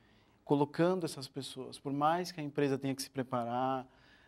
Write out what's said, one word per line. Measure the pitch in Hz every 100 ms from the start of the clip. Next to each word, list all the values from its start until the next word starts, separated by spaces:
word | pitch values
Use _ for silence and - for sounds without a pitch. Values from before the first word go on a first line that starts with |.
| _ _ _ _
colocando | - 143 143 156 170 185 165
essas | - 127
pessoas. | 143 127 131 123 117
Por | 143
mais | 143 151 175 175
que | -
a |
empresa | 147 147 143 135
tenha | 135
que | 131
se | -
preparar, | 135 123 123 117 123 131 135 - _ - -